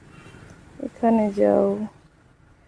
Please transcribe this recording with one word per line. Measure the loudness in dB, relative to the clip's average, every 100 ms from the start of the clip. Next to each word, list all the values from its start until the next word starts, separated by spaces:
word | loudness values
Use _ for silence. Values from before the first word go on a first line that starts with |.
| -20 -20 -20 -20 -20 -20 -20 -14 -14
এখানে | -4 0 2 0 0
যাও, | 2 2 2 -2 -8 -12 _ _ _ _ _ _